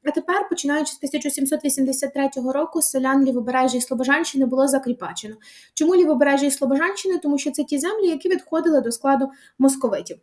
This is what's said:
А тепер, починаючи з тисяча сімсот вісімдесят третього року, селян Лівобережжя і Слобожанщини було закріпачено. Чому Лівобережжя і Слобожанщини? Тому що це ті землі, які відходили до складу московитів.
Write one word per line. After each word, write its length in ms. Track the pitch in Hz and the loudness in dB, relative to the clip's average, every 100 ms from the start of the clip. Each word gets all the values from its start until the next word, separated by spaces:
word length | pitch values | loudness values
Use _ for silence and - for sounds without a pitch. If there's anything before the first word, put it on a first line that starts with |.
А 80 | 285 | -2
тепер, 380 | 339 349 381 392 | -4 -2 -2 -2
починаючи 440 | 339 277 294 285 | -4 -2 -2 -2
з 40 | - | -6
тисяча 320 | 277 294 285 | -4 -4 -2
сімсот 360 | 285 269 302 294 | -2 0 0 -2
вісімдесят 480 | 269 262 269 277 | 0 0 -2 -4
третього 380 | 277 277 269 254 | -2 -4 -2 -4
року, 300 | 277 330 339 | -2 -2 0
селян 440 | - 269 262 277 269 | 0 0 2 2 2
Лівобережжя 520 | 247 240 254 262 247 | 0 0 0 2 0
і 40 | |
Слобожанщини 640 | - 240 254 294 330 277 254 | -4 -2 2 0 0 0 0
було 220 | 254 269 | 2 2
закріпачено. 680 | 269 262 240 170 175 214 220 - - - | 2 -2 -6 -8 -12 -14 -18 -20 -20 -16
Чому 220 | - 311 370 | -2 2 4
Лівобережжя 500 | 320 262 285 277 285 | 4 4 4 4 2
і 60 | |
Слобожанщини? 680 | - 262 277 349 392 381 359 | 0 0 0 0 -2 -2 -2
Тому 200 | 294 285 | 0 -2
що 140 | 294 | -2
це 120 | - | -4
ті 160 | 294 294 | -4 -2
землі, 280 | 320 440 381 | -2 0 0
які 220 | 302 359 | 0 -2
відходили 520 | 359 - 320 330 302 | -2 0 -2 2 2
до 100 | 233 | 2
складу 380 | 233 277 277 269 - - _ | -2 0 2 0 -6 -20 _
московитів. 580 | 269 269 240 190 175 165 | 2 4 -2 -2 -6 -16